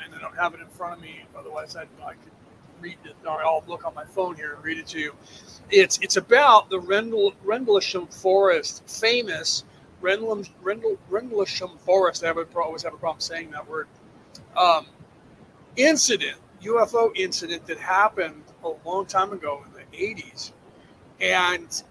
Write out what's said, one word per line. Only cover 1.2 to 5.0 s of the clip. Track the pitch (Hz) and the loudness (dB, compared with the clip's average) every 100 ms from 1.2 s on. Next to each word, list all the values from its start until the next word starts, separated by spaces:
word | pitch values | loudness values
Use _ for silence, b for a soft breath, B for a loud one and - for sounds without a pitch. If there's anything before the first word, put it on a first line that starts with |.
| 156 165 | -20 -18
otherwise | - 151 156 | -12 -12 -12
I, | 170 156 - | -16 -18 -16
I | 147 | -16
could | - - _ - - - - | -16 -20 _ -20 -20 -20 -18
read | 170 170 | -16 -16
it, | 147 - 165 | -20 -14 -8
or | 156 | -2
I'll | 156 165 - | 0 0 -4
look | - | -10
on | 165 | -10
my | 151 | -12
phone | 143 190 180 160 | -10 -4 -4 -6
here | 151 | -12
and | 147 | -10
read | 156 160 | -8 -8
it | 156 | -8
to | 165 | -8